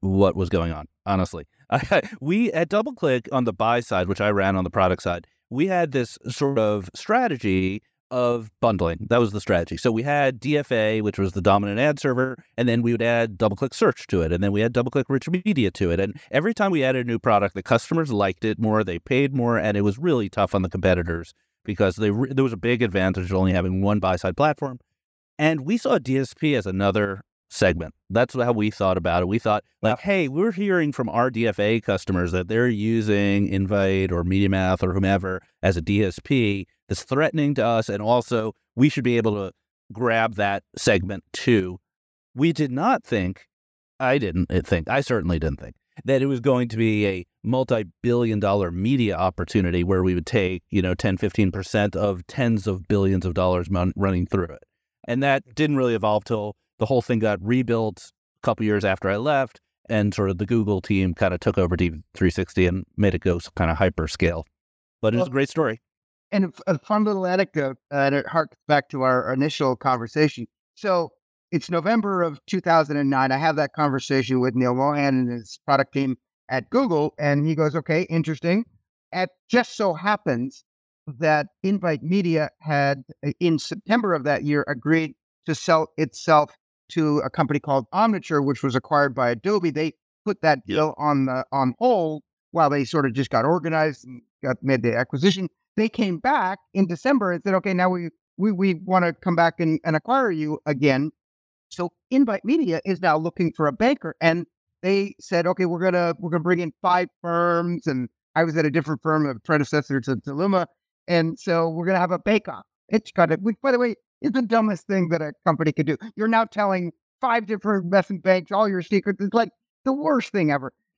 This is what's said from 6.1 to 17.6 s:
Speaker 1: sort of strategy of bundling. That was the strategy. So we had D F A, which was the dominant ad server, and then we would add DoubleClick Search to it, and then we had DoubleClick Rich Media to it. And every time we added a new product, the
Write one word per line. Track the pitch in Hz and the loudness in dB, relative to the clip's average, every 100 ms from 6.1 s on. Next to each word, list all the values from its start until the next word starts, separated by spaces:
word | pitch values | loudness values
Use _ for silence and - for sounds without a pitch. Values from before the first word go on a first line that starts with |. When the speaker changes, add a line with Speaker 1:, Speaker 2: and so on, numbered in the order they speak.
| - - | -8 -12
Speaker 1:
sort | - 143 135 | -4 -2 2
of | 107 104 92 | 0 0 -4
strategy | - - 247 240 131 107 95 95 104 - _ _ | -12 -2 0 0 -2 0 0 0 -4 -12 _ _
of | 127 123 120 110 - | -2 0 0 -6 -2
bundling. | 117 98 85 82 107 | 0 2 0 -4 0
That | 120 | 2
was | 113 | 2
the | 104 | 0
strategy. | - 90 82 85 | 0 0 0 -2
So | 127 | -2
we | 110 | 0
had | 135 147 135 123 | 0 0 0 0
D | 143 147 | -2 -2
F | 143 | 0
A, | 120 107 110 | 0 0 0
which | 104 - | -2 -2
was | 98 | -2
the | 95 | 0
dominant | 90 101 101 101 | 2 4 2 0
ad | 147 143 | 0 0
server, | 143 127 131 123 _ - | 0 0 -2 -4 _ -2
and | 123 | 0
then | 117 | 2
we | 117 | 2
would | 117 | 0
add | 117 117 117 95 | 2 2 0 0
DoubleClick | 110 98 131 | 0 0 -4
Search | - 220 - - | 2 2 2 -2
to | 92 | 0
it, | 80 | 0
and | 87 | 0
then | 101 | 0
we | 101 | 0
had | 113 | 0
DoubleClick | 120 123 143 127 | 0 -2 -2 -2
Rich | 135 - | -2 -2
Media | 180 214 160 98 | -2 0 0 0
to | - 90 | 0 0
it. | 85 | 2
And | 98 - - | 0 -4 -4
every | 131 185 | -2 0
time | 220 202 | 0 0
we | 165 | 2
added | 131 131 123 | 0 0 -2
a | |
new | 113 | -2
product, | 127 101 101 | 2 2 2
the | 98 | -2